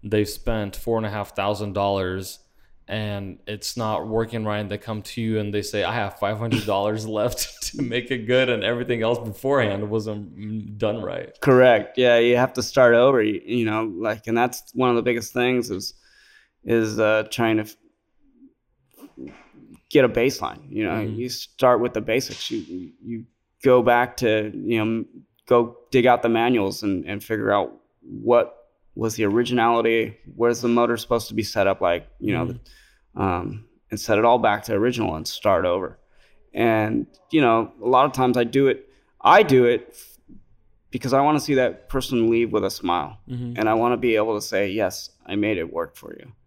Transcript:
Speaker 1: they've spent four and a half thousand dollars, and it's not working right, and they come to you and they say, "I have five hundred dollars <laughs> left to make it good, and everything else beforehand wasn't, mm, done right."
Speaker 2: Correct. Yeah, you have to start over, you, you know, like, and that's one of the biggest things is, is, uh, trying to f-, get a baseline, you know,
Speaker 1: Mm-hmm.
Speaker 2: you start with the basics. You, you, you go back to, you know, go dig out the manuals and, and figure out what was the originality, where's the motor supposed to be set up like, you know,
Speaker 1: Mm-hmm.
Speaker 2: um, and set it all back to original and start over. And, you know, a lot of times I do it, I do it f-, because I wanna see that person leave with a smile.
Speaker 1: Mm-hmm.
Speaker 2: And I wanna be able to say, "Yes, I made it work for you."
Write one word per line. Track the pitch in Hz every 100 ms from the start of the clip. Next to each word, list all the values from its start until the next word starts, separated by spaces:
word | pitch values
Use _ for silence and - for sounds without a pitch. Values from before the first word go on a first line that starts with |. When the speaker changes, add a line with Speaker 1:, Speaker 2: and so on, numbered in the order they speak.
Speaker 1:
they've | 104 107 104
spent | - - 110 101 -
four | - 113
and | 110
a |
half | 104 98
thousand | - 98 101 104
dollars, | 98 101 98 92 92 92 - _ _ - - -
and | 110 107 101 98 - -
it's | 104 - -
not | 110 101 98
working | 110 113 117
right, | 107 104
and | 104
they | 104
come | - 107
to | 98 -
you | 113 110
and | 104
they | 104
say, | 101 104 95
"I |
have | 117 101 -
five | 101 107
hundred | 113 110 104
dollars | 98 101 110 110
<laughs> | 107
left | 117 - - - -
to | -
make | 127 117 120
it | 127 110
good, | 127 131
and | 113 101
everything | 120 123 120
else | 110 120
beforehand | 113 95 131 139 110 98 104
wasn't, | 110 110 104 98 -
mm, | 107 110 101 104
done | 110 113
right." | 92 87 - -
Speaker 2:
Correct. | - 127 127 113 104 -
Yeah, | 123 120
you | 120 120
have | 127
to | -
start | 117 - 123
over, | 117 127 135
you, | 107 101 -
you | 120 113
know, | 107 113 87
like, | 110 107 -
and | 113
that's | 120 123 -
one | 120 127
of | 117
the |
biggest | 113 120 110
things | - 123 127 113
is, | 98 101 - _ _ _ _ _ _ -
is, | 117 110 107
uh, | 110 110 107
trying | - 113 110
to |
f-, | 107 - _ _ _ _ _ _ 277 _ _ _ _ _ 285 - 65 - _ - - - _
get | 151 127
a |
baseline, | 117 127 139 - - -
you | 104
know, | 104
Speaker 1:
Mm-hmm. | 98 127 110
Speaker 2:
you | 123
start | - - - 127 120
with | 120
the | 117
basics. | 107 117 120 - -
You, | 113
you, | 80 90 85 _
you | - 117 117 _ _ _
go | 135 127
back | 117 120 120 -
to, | 123 110 107
you | 104 98 113
know, | 110 113 - - - _ -
go | 123 117 113 _
dig | 131 120
out | 123
the | 117
manuals | 113 117 123 98 -
and, | 104 92 73
and | 98
figure | - 110 107
out | 101 80 - _ _
what | - 104 113 120 - - _ _ _ -
was | 110 110
the | 104
originality, | 110 120 123 117 117 117 113 110 104 - -
where's | 117 117
the | 120
motor | 120 120 117
supposed | - 117 -
to |
be | 110
set | 101 110 98
up | 95
like, | 92 85 - -
you | 107
know, | 87 85
Speaker 1:
Mm-hmm. | 120 - - _ _ _ -
Speaker 2:
um, | 98 87 95 104 110 _ _
and | 104
set | - 104
it | 117
all | 123
back | 113 104 -
to |
original | 101 117 117 107 78
and | 76
start | - 107 92 90
over. | 90 87 - _ _ _ _ _
And, | - 117 110 107 117 - _ _
you | 160
know, | 127 113 107 -
a | 117
lot | 127 143
of |
times | 131 127 123
I |
do | 120 131 139
it, | - - _ _ _
I | - 180
do | 190 131 120
it | 117 -
f-, | - - _ _ - _ _ _ _ _
because | 127 131
I | 135
wanna | 143 147
see | 131 135
that | 123 - -
person | 135 - 127 113
leave | 117 117
with | 110
a | 98
smile. | - 92 87 73 - -
Speaker 1:
Mm-hmm. | 123 123 123
Speaker 2:
And | 113
I |
wanna | 113 120 120
be | 120 110
able | 110 104
to | -
say, | 98 101
"Yes, | 101 95 - - _ -
I | 98
made | 101 98
it | 82
work | 82 82 -
for | - -
you." | - -